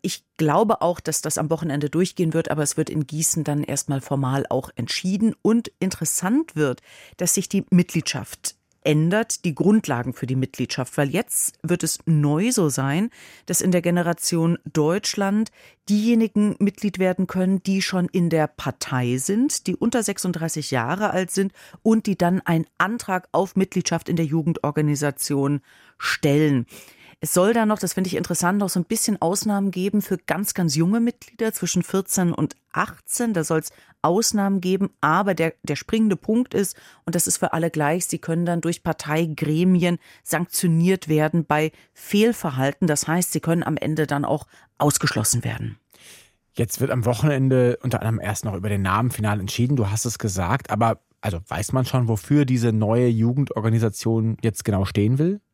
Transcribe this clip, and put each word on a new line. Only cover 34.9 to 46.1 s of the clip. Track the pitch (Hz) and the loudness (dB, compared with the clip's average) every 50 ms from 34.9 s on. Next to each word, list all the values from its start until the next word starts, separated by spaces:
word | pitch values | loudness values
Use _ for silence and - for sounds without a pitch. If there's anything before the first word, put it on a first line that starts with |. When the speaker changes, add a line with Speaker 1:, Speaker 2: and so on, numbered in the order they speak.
| _ _ | _ _
Speaker 1:
aber | - 147 156 180 208 202 185 | 0 2 2 2 2 0 0
der, | 160 165 165 - _ _ | 0 0 -2 -2 _ _
der | - 147 | -6 -6
springende | - - - - 226 220 214 190 | -6 -4 -4 0 2 2 2 2
Punkt | - - - 220 240 254 - - | 0 -2 0 0 0 0 0 0
ist, | - 202 - - - - - - _ _ | -2 -2 -2 -4 -12 -20 -20 -20 _ _
und | - 165 | -4 -2
das | 180 - | -2 0
ist | - - - | 0 -2 -2
für | - 170 - | -2 -2 0
alle | 160 160 170 | 0 -2 -2
gleich, | - 156 151 143 160 185 175 | 0 0 0 0 0 0 -2
sie | - - - | -4 -6 -6
können | - - 165 170 175 | -4 -4 -2 0 0
dann | 170 175 170 | 0 0 0
durch | - 170 170 - _ | 0 -2 -4 -2 _
Parteigremien | 175 156 _ - 147 147 160 170 160 151 - 160 143 151 160 180 185 185 180 160 175 175 165 _ - - _ _ | -4 -4 _ -4 -2 0 0 0 0 -2 -4 -2 0 2 4 4 4 4 4 4 2 0 -2 _ -14 -20 _ _
sanktioniert | - 160 156 170 - - - - 175 160 160 170 180 190 185 - 156 | -4 -2 -2 -2 -2 -4 -2 0 2 4 4 4 4 2 0 0 0
werden | 156 151 151 156 156 170 156 | 2 2 2 2 2 0 0
bei | _ 151 151 156 156 _ _ _ _ _ | _ 0 0 0 0 _ _ _ _ _
Fehlverhalten. | - - - - 202 214 233 233 - - 175 131 127 131 139 139 _ - 170 | -20 -10 0 2 4 4 4 2 0 -4 -4 -2 0 0 0 0 _ 0 0
Das | 151 139 - - | 2 0 0 0
heißt, | 156 180 180 - - | 0 0 0 -2 -4
sie | 156 | -4
können | - 165 165 170 - | 0 0 0 0 0
am | - 156 - | -2 -4 -2
Ende | - 131 156 151 156 | -2 -4 -2 -2 -2
dann | 139 147 143 147 | -2 0 -2 -2
auch | - 139 151 - _ _ - _ _ _ | -2 -2 -4 -6 _ _ -20 _ _ _
ausgeschlossen | _ - 147 - - - 147 - 110 101 - - 120 - | _ 0 2 2 2 0 0 -2 0 -2 0 0 -2 -2
werden. | 117 110 - 113 113 104 - _ _ _ - - - | -4 -6 -6 -8 -10 -10 -12 _ _ _ -20 -20 -20